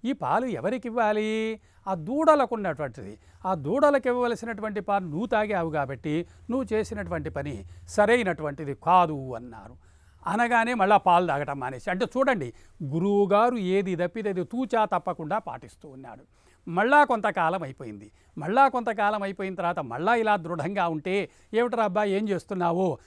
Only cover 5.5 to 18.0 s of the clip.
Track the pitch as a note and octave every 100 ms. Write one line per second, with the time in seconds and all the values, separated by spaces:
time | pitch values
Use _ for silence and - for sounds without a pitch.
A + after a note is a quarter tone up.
5.5 | G3 E3 D3+ C3+ C3+ D#3+ D#3 F3 - -
6.5 | B3 A3+ A3 G#3 G#3 F3 E3 D3+ C#3+ D3
7.5 | A#2 F#2+ - - - G#3 A#3+ G3+ D#3+ D3+
8.5 | C#3 D3 C#3 D#3+ F3+ F3 D3 C3 A#2 B2
9.5 | A2+ G2 - - _ _ _ F3 G3+ A#3+
10.5 | A#3 A3+ B3 G3 G3+ F#3 F3 F3+ C#3 D3
11.5 | C#3+ B2+ C3 - F#3 A#3+ B3 C4+ A#3+ B2+
12.5 | - - - C#3 D#3+ F#3+ G3+ G3+ G3+ A#3+
13.5 | B3 F3+ F#3+ G3 F3 F3 A3+ G#3 F#3 F3
14.5 | A#3+ C4 A#3 G#3+ F3+ F#3 E3+ D#3 G#3 G#3
15.5 | B2 A2+ - D#3 C3 C3 A2+ _ _ _
16.5 | _ - E3+ A3+ D4 D4 A#3 G#3 F#3+ D#3+
17.5 | F#3 D3+ C3 A#2+ G#2